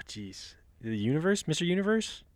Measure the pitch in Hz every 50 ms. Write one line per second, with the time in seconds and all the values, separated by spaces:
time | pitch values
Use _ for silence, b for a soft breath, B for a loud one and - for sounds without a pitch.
0 | - - - 110 101 95 95 - - - - - _ - _ - - 110 113 104
1 | 101 120 139 156 165 190 202 196 - 165 156 - 175 175 180 196 196 208 220 220
2 | 208 - - - - - -